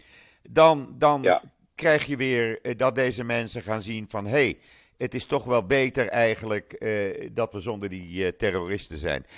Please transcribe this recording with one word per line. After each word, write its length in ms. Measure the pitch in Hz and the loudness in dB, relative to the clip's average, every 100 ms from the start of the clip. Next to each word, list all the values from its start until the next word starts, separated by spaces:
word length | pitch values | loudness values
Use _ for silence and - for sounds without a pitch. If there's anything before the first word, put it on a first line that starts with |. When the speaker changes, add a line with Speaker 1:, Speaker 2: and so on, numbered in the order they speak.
| _ - _ _ - | _ -20 _ _ -2
Speaker 1:
dan, 460 | 120 160 151 127 127 | 6 6 6 -2 2
dan 240 | 147 147 | 2 4
Speaker 2:
Ja. 200 | 110 87 - _ _ - | 4 2 0 _ _ -2
Speaker 1:
krijg 300 | 165 151 143 | 4 4 2
je 120 | 135 | -2
weer, 420 | 131 120 113 110 | 0 2 0 -2
eh, 160 | - 117 | -6 0
dat 180 | 131 120 | 0 2
deze 280 | 127 110 | 0 0
mensen 380 | 117 117 113 120 | -2 -2 -4 -8
gaan 200 | 98 110 | -6 -6
zien 240 | 101 110 104 | -4 -8 -6
van: 160 | 104 101 | -6 0
"Hey, 320 | 143 123 - _ - _ - | 2 2 0 _ -20 _ -8
het 160 | 123 | -6
is 120 | 127 - | -6 -4
toch 180 | 139 | -4
wel 220 | 117 120 92 | 0 0 2
beter 420 | 139 131 131 113 | 2 2 0 -2
eigenlijk, 640 | 120 113 107 110 104 - | 2 2 0 -4 -6 -6
eh, 540 | - 110 104 98 73 110 | -8 -2 -2 -2 -4 -8
dat 220 | 110 113 | -4 -4
we 60 | 104 | -4
zonder 300 | 95 104 101 | -6 -6 -6
die, 360 | 92 85 87 92 | -8 -8 -2 -2
eh, 60 | |
terroristen 640 | 87 104 92 87 101 - 78 | 0 -2 -2 -4 -6 -8 -6
zijn." 280 | 82 69 - | -4 -4 -6